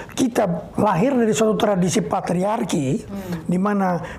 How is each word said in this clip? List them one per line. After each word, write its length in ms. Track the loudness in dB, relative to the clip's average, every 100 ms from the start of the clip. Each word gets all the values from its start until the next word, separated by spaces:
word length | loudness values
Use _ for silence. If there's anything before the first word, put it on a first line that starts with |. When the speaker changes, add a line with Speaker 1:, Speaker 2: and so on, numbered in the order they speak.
| -10
Speaker 1:
kita 320 | -2 0 2 0 -2 -6 0
lahir 320 | 2 2 2
dari 240 | 4 2
suatu 240 | 4 2 2
tradisi 400 | 2 2 2 0
patriarki, 1040 | 0 -2 0 0 0 0 -2 -2 0 -2
Speaker 2:
Hmm. 440 | -4 -10 -8 -6 -2
Speaker 1:
di 120 | 0
mana 400 | 0 2 0 0 -4